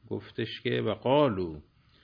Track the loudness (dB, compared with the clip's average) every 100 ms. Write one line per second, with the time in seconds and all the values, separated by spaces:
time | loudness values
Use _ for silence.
0 | -8 -8 -8 -8 -8 -6 -2 -2 -2 -2
1 | 2 4 4 2 -4 -8 -16 _ _ _